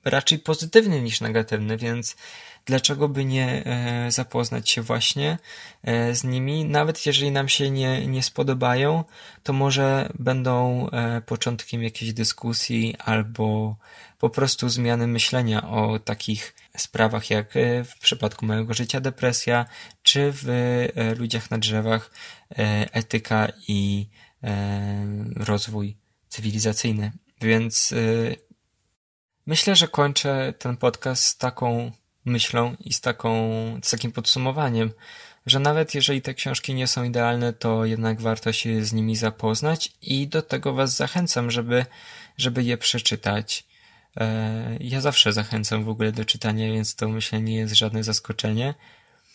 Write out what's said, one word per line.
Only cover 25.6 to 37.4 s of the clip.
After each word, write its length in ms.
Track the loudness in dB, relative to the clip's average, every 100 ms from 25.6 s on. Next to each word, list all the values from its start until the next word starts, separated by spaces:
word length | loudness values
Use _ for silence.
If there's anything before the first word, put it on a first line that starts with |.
| 0 -4 -6 -8 _ _ -16
cywilizacyjny. 840 | -6 -4 0 0 0 0 0 -2 -6 _ -4
Więc, 520 | 2 4 4 0 0
e, 40 | 2 2 2 0 -4 _ -20 _ _ _ _ _ _ _ _ -2
myślę, 300 | 0 4 6
że 120 | 6
kończę 680 | 4 2 2 0 0 -2 -4
ten 180 | -4 0
podcast 480 | 0 0 -2 2
z 120 | 2 2
taką 560 | -2 -2 -2 0 -4 -10 _ _ -2
myślą 500 | 0 2 2 0 -2
i 120 | -4
z 80 | -2
taką, 300 | 0 -2 0 2 2 0 -4 -4
z 80 | -2
takim 220 | 0 -2
podsumowaniem, 800 | -4 0 2 2 0 0 2 0 -2 -16 -20 -20 -12 -2
że 120 | 2
nawet 360 | 4 4 2
jeżeli 280 | 0 2 0
te 120 | -2
książki 400 | -6 -4 -4 -4
nie 120 | -2 0
są 180 | 0
idealne, 480 | 0 0 2 2